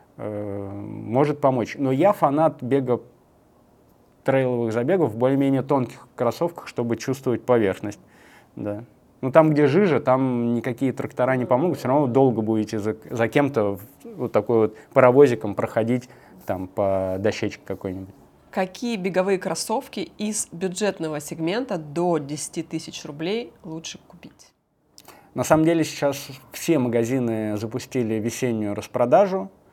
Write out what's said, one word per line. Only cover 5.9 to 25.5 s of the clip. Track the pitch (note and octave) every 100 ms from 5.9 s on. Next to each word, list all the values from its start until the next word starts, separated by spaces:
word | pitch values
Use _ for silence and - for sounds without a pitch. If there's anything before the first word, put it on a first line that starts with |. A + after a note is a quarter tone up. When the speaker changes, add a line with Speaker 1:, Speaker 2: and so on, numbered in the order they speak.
| - -
Speaker 1:
кроссовках, | - A#2+ - E3 E3 -
чтобы | - A#2 A2+
чувствовать | - B2+ C3 A2+
поверхность. | - A#2+ G2 - G#2 - _ _ - - _ -
Да. | G#2+ G#2 B2 _ _ _
Ну, | C3
там, | E3 D#3
где | D3+ C#3+
жижа, | D#3 G3+ C3
там | C3 C3 C3 B2 A#2
никакие | A#2 B2+ A#2+ C3+
трактора | B2 A#2+ - B2+ C3
не |
помогут, | A#2+ B2+ F3 C3+
всё | C3
равно | C#3 C3+
долго | A#2+ C3+ A2
будете | G#2+ A2 G#2+ A2
за, | G#2 G#2+ -
за | A#2 A2+
кем-то | D3 C#3 C3 G2+ G2+
в-, | - _ A#3 G3
вот | B2
такой | G#2+ G#2 A2+
вот | G#2+ - -
паровозиком | C3+ B2+ C3 C#3+ A2 G#2
проходить | F#2+ A2+ A2+ A#2 B2 - - - - -
там | F#2 F#2
по | - G2 F#2+ F#2+ F#2+
дощечке | G#2 - G#2 -
какой-нибудь. | - F#2+ F#2+ F#2+ F#2+ - - _ _
Speaker 2:
Какие | - F#3 - A#3+ G#3+
беговые | F#3 F3+ F#3 F#3
кроссовки | F#3+ E3+ - A3+ - - - -
из | G#3+ G#3 -
бюджетного | E3+ F#3+ F#3 G#3 F#3 D#3+ D3+
сегмента | - E3 E3 G#3+ - F3+
до | D3+ D3 F3 D#3+
десяти | C#3 D3+ - E3+
тысяч | D#3+ D#3+ D#3+ -
рублей | D#3 D3 E3+ A3+ A#3+ -
лучше | E3+ D#3+ D#3+ - _
купить? | F3 - - _ _ _ _ _ - - - _
Speaker 1:
На | C3+
самом | B2+